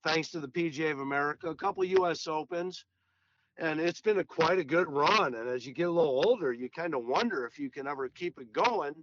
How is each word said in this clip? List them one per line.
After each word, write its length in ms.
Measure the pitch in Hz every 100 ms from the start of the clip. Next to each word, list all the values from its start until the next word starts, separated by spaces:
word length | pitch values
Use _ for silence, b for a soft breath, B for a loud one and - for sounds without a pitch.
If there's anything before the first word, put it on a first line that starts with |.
thanks 260 | 160 160 156
to 100 | 175
the 80 | 139
P 220 | 175 170
G 160 | 139 160
A 40 |
of 80 | 143
America, 500 | 139 139 147 147 175
a 60 | 160
couple 280 | 196 190
U 240 | 185 190 180
S 200 | 156 -
Opens. 580 | 156 151 175 180 180 - _ _ _ _ _ _ -
And 200 | 165 156
it's 220 | 170 175
been 160 | 214 202
a, 60 |
quite 340 | - - 160 185
a 60 |
good 280 | 147 160 175
run. 440 | 143 151 214 165 117
And 120 | 120
as 160 | 127 123
you 60 |
get 140 | 131 175
a 40 |
little 320 | 170 160 131 180
older, 260 | 247 151
you 180 | 120 123
kinda 280 | - 170 143
wonder 480 | 117 143 233 175 120
if 140 | -
you 100 | 139
can 160 | 143 139
ever 240 | 139 131
keep 300 | - 175 -
it 120 | 123
going. 440 | 113 220 220 143 160